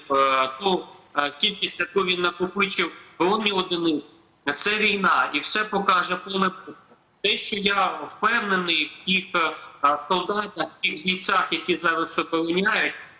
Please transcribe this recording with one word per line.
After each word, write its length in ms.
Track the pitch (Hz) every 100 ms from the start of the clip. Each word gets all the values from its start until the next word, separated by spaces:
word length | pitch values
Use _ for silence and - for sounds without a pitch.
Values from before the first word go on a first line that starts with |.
| -
е, 380 | 135 135 131 131 -
ту, 260 | 196 185 - - - 147
е, 180 | 143 -
кількість, 380 | 208 190 180 -
яку 240 | 170 196 185
він 160 | 180
накопичив 720 | 180 175 180 196 196 196 165 - - -
бронеодиниць, 840 | 170 220 208 190 180 175 165 147 - - _ _ - 143
це 220 | 202 214
війна, 540 | 214 196 185 143 135
і 60 | 147
все 240 | 143 214
покаже 520 | 214 196 196 180 180 180
поле 220 | 196 196
бою. 380 | 190 - - - - - _ _
Те, 160 | 196 214
що 180 | - 208
я 300 | 196 202 185 - 143
впевнений 800 | - 208 233 208 190 175 160 151
в 200 | - -
тих, 200 | 185 185 180 160 156 - -
е, 140 | 143 147 -
солдатах, 580 | 185 180 208 202 165 156
в 140 | -
тих 200 | 190 190 185
бійцях, 420 | 185 - 190 -
які 240 | 165 - 160
зараз 440 | 170 160 160 -
обороняють, 720 | 160 165 165 175 202 202 147 - - -